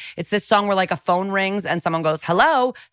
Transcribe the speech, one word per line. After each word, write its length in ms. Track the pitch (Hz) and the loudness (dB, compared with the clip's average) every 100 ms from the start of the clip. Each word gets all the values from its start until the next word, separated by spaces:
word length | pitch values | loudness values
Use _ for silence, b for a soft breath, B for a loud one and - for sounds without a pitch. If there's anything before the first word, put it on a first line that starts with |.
| B - | B -10
it's 140 | - | -4
this 160 | 208 - | -4 2
song 200 | 208 202 | 2 2
where, 80 | 190 | 0
like, 140 | 185 | 0
a 60 | 170 | -2
phone 340 | - 180 196 | 0 0 0
rings 360 | 196 196 202 165 | -2 -2 -2 -2
and 160 | 170 | -2
someone 200 | 170 165 | 0 0
goes, 220 | 160 156 | 0 -2
"Hello, 480 | - 180 285 294 254 247 B | 0 2 4 4 0 -4 B